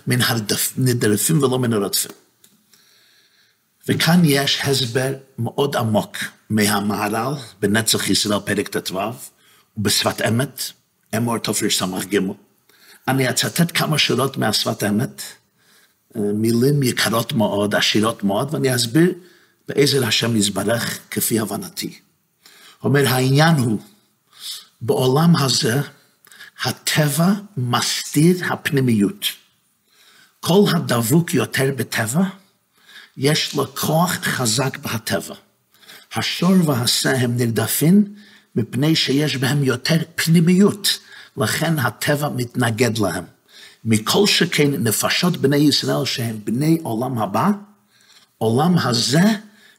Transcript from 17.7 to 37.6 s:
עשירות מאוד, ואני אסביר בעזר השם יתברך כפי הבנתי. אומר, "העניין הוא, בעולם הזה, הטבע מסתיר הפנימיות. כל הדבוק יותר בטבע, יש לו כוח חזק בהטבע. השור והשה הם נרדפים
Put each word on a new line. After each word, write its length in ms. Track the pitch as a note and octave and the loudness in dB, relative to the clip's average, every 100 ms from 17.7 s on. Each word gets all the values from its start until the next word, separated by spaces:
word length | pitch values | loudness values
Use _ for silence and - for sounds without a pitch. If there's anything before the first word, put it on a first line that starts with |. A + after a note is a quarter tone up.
עשירות 500 | F#2 - G#2+ A2 - | 0 0 2 0 -2
מאוד, 300 | G2 G2+ C#3+ | -2 -2 -2
ואני 200 | C#3+ C3 | -2 0
אסביר 400 | A#2+ A#2 D3+ F3+ - - _ _ _ - | 0 0 4 4 2 -14 _ _ _ -6
בעזר 380 | - C#3 C3+ A2+ | 0 2 2 0
השם 300 | - A#2 A2+ | 0 0 0
יתברך 600 | G2 F#2+ G2+ A#2 - - - | 0 -2 -2 -2 -4 -10 -8
כפי 300 | G#2 - - | -6 -2 -2
הבנתי. 580 | G2 G2 F2+ - F2 - _ _ _ _ _ - - - | -2 -6 -10 -10 -10 -12 _ _ _ _ _ -20 -20 -6
אומר, 240 | A#2 C#3 C3+ | 0 2 2
"העניין 480 | B2+ C3 C#3 D#3+ D3+ | 2 2 4 4 4
הוא, 220 | A#2 G#2 - _ _ _ _ - - - - _ | 2 -2 -6 _ _ _ _ -18 -14 -14 -18 _
בעולם 560 | A2+ - B2+ C#3+ E3+ C#3 | -4 0 2 4 4 4
הזה, 440 | C3 - B2 C3+ C#3 - _ _ _ - - - | 2 0 0 -2 -4 -12 _ _ _ -20 -20 -8
הטבע 680 | - - - - D3 C#3 F3+ G#3 - - | -8 -6 -2 0 0 2 2 2 -4 -6
מסתיר 960 | A#2+ A#2+ - - - C#3+ E3 F3+ - | 0 0 0 -6 -2 4 4 4 -2
הפנימיות. 720 | - - C#3 B2 G#2+ G2 - - - _ _ _ _ _ _ _ _ _ _ | -4 -2 0 2 2 2 0 -8 -8 _ _ _ _ _ _ _ _ _ _
כל 240 | - F#3+ E3 | 2 4 4
הדבוק 600 | D#3+ B2+ A#2+ A2+ E3 E3+ | 2 0 -2 2 2 2
יותר 360 | B2 A2+ - C#3 C3 | -2 0 0 -2 -2
בטבע, 460 | A2 - A2 D#3 F#3+ - _ _ _ _ _ - - - | -6 -4 -2 0 0 -4 _ _ _ _ _ -20 -20 -2
יש 380 | C3+ D#3 - | 0 0 -2
לו 200 | C#3+ A#2+ | -4 -6
כוח 380 | - - D#3+ F3 - | -4 -2 0 0 -2
חזק 560 | - - A#2 B2 C3 - | -4 -2 -2 0 -2 -4
בהטבע. 560 | - A2+ - F#2+ - - _ _ _ _ - - _ | -8 -8 -4 -6 -6 -18 _ _ _ _ -20 -20 _
השור 540 | A2+ - - F3 F#3+ D3+ | -6 -6 0 2 4 4
והשה 480 | A#2+ A#2 - C#3+ C3 | 0 0 0 0 0
הם 200 | B2 A#2+ | 0 0
נרדפים 800 | A#2 G#2+ | 0 0